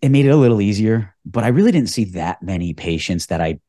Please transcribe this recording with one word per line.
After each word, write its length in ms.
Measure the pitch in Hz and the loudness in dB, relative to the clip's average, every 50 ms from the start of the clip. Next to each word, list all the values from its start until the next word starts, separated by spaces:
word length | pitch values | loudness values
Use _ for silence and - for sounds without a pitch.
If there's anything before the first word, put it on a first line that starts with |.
it 60 | - 135 | 0 2
made 160 | 135 139 135 | 4 4 4
it 40 | 139 | 4
a 60 | 143 | 6
little 240 | 156 135 120 117 107 | 6 6 4 4 2
easier, 540 | 101 101 104 98 110 110 113 113 107 95 _ _ _ | 2 0 0 0 0 0 0 0 -2 -6 _ _ _
but 200 | - 95 120 110 | -8 -6 -4 -2
I 40 | 117 | 0
really 240 | 123 156 202 240 | 2 2 2 2
didn't 180 | 185 165 120 101 | 2 2 0 -2
see 140 | - - 110 | -2 -4 -4
that 360 | 92 90 87 82 87 90 - | -4 -6 -8 -6 -6 -8 -8
many 320 | - 90 95 87 87 85 78 | -8 -6 -6 -4 -4 -6 -8
patients 520 | - - 87 82 80 - - 92 85 - | -8 -6 -6 -4 -4 -4 -4 -4 -6 -4
that 140 | - 90 82 | -4 -4 -2
I 200 | 82 80 80 - _ | -2 -4 -4 -6 _